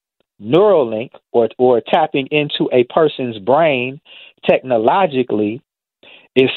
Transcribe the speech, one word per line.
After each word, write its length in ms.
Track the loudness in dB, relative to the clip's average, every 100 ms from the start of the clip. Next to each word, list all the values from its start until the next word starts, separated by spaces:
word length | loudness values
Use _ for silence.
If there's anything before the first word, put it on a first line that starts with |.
| _ _ _ _
Neuralink 680 | -2 2 4 2 0 -4 -8 -14 _
or, 180 | 0 0 2
or 240 | 2 2
tapping 460 | 0 0 0 -2 -2
into 420 | -2 -2 -4 0
a 120 | 0 0
person's 520 | 0 0 -2 -8 -6
brain 640 | 0 2 2 0 -6 -10 -20 -20 -20 _ 0
technologically 1120 | 0 0 0 2 2 0 0 -2 -2 -2 -6 -12 _ _ _ -20 -20 _ 0
is 140 | 0